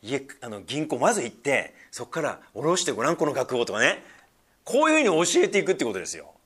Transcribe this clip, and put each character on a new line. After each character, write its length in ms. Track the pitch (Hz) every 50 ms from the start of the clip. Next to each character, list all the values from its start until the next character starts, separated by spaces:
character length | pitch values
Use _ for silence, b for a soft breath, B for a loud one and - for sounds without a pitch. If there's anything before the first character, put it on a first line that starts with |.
家、 240 | - 104 131 135 131 - - _
あ 80 | - 123
の、 120 | 107 101
銀 260 | 92 87 117 147 156 151
行 100 | 156 120
ま 160 | 120 120 120
ず 80 | -
行 100 | 120 117
っ 40 | -
て、 400 | - _ 143 139 113 82 - B B B B
そ 140 | - - 120
っ 40 | -
か 120 | - 165
ら 200 | 151 135 95 - B B B
下 60 | 101
ろ 160 | 131 156 180 185
し 60 | -
て 80 | -
ご 120 | 127 101 117
ら 80 | 147
ん、 40 | 170
こ 120 | 160 160 147
の 60 | 135
額 240 | 135 127 - 131 120
を 80 | 117
と 80 | - 98
か 60 | 107
ね。 240 | 120 147 196 - B B B B B B B _ _ _ _ _ _
こ 220 | - - 262 311
う 40 | 311
い 40 | 311
う 160 | 311 294 214
ふ 40 | 170
う 60 | 156
に 60 | 175 175
教 140 | - 339 359
え 60 | 185
て 100 | - 202
い 60 | -
く 80 | - 185
っ 20 |
て 100 | - -
こ 80 | 120 98
と 60 | 95
で 60 | 85 -
す 100 | - 80
よ。 160 | 73 - - _ _